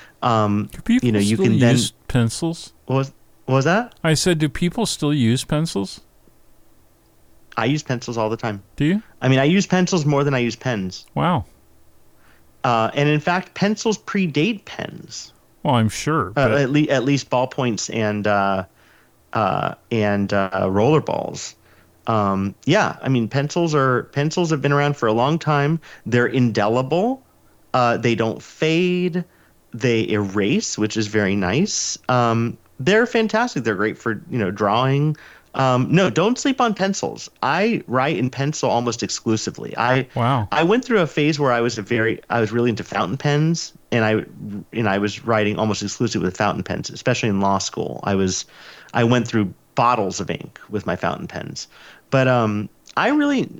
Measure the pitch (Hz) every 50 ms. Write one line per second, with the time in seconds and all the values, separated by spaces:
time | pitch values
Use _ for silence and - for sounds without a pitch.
0 | - - _ _ - 123 117 110 107 104 101 104 104 - - - - - 226 254
1 | - 123 107 101 101 104 113 190 190 117 113 107 123 120 127 120 117 - - _
2 | _ - - 127 117 113 - - 170 165 170 - - - - _ _ - 131 135
3 | 135 139 - - - _ _ _ _ - 131 135 135 156 175 214 247 233 - -
4 | - 160 156 143 - 185 170 156 156 147 - - 170 175 - - 220 - - -
5 | 156 147 151 147 120 110 117 131 - - 151 147 165 165 - 196 196 - - -
6 | - _ _ _ _ - _ _ - - - - - - _ _ _ _ _ _
7 | _ _ _ _ _ _ - - - _ - - 113 120 147 151 - - 131 117
8 | - - 120 117 110 107 113 110 - 117 101 98 - - - - 143 156 185 214
9 | - - - - - 131 135 131 135 147 175 202 185 - 185 185 185 175 196 175
10 | 143 151 147 139 135 143 139 127 120 120 113 - - 131 120 107 92 92 - -
11 | - - _ 143 147 170 180 139 92 - - _ _ _ _ - - - _ -
12 | - - _ _ _ - - _ _ - _ _ - 127 120 113 110 113 - 139
13 | 143 147 151 151 - 185 175 185 190 - _ - 190 202 214 - - 233 208 -
14 | - - - 202 190 165 131 147 151 220 233 196 - - - - - - - -
15 | - - - - - - _ _ _ _ _ _ - 165 131 117 110 107 - -
16 | - 147 156 160 101 90 107 147 135 123 - 143 139 123 139 147 156 143 143 131
17 | 117 139 143 135 - - 135 123 127 127 - - 131 123 110 95 - - - 113
18 | 110 104 104 104 101 107 104 101 98 98 98 95 92 - _ _ _ _ _ _
19 | _ _ _ _ _ _ - 110 107 95 - - - 92 - - _ _ 120 110
20 | 104 104 101 101 101 92 101 101 98 92 - 95 98 95 95 101 107 135 156 151
21 | - - - - - - - - - - - _ _ _ _ _ _ _ _ _
22 | _ - 113 107 104 98 98 98 95 101 - - - - 175 214 170 87 - -
23 | - 131 135 123 113 104 - 139 139 147 - 175 170 165 147 147 135 131 127 120
24 | - - - 143 143 160 - 185 175 156 160 143 127 143 143 143 143 143 143 -
25 | - 110 110 113 120 139 160 160 - 151 151 143 143 147 165 160 - - - -
26 | - 107 113 123 120 113 113 135 123 120 104 110 101 107 113 123 131 135 156 175
27 | 202 240 269 262 - _ _ _ _ _ _ _ _ _ - 131 123 117 117 -
28 | 113 123 117 101 113 113 87 - - - - - 160 156 160 165 180 180 180 180
29 | 180 180 160 180 175 - _ _ _ _ _ _ _ _ - 117 - 123 117 110
30 | 107 - 101 104 104 98 92 104 98 104 165 107 - - - - 107 107 - 110
31 | 110 104 107 110 104 95 98 101 92 90 101 143 190 214 - - - - - -
32 | - - 127 123 120 117 117 113 117 117 - - _ _ _ - 131 175 196 220
33 | 240 233 - 233 226 214 - 220 240 240 - 143 110 113 104 90 104 107 90 -
34 | - 117 110 101 - - - 123 104 90 101 98 107 101 104 117 127 135 135 139
35 | 147 156 151 - - - - - _ _ - - 135 131 127 123 131 - - 180
36 | 196 180 - 156 175 220 247 - - 285 262 - 247 233 196 - 185 196 196 -
37 | - - - - - - - _ - 127 147 175 202 233 226 - - - 113 127
38 | 131 147 160 98 120 127 - - 139 143 151 - - 123 98 117 120 120 113 -
39 | - 98 - - - 117 110 107 - - - - - - - - 113 120 127 135
40 | 123 - - 123 117 120 139 123 107 - 101 147 165 170 214 254 262 - 233 202
41 | 170 143 - 160 147 147 160 143 147 131 120 120 117 120 110 110 98 - 117 113
42 | 110 113 - - - - 98 117 113 104 110 120 120 123 110 107 104 - - 98
43 | 104 87 110 135 - 147 143 147 156 160 170 160 - - - - - _ - 120
44 | 110 110 110 107 - - - - - 104 101 101 - - - 110 120 101 95 101
45 | 101 104 101 - - 117 117 107 107 104 104 90 110 110 101 - 104 98 - -
46 | 123 110 - 104 85 92 90 - 107 104 - - 92 - 90 82 - - - -
47 | - 131 120 - - 113 101 98 98 98 98 95 - - - - - - - -
48 | - 101 98 95 95 92 92 - - - - - - - - - - - - 117
49 | 117 117 123 123 120 120 - 113 104 90 - - _ _ _ - 123 120 123 113
50 | 101 95 92 - 92 - - - - - - - - - 104 104 95 - 87 -
51 | - 92 - - - - - - - - - - - - - - - - - -
52 | _ _ - 135 131 131 127 123 113 107 104 104 104 - - _ _ - - -
53 | 170 226 294 302 285 285 285 254 - - - -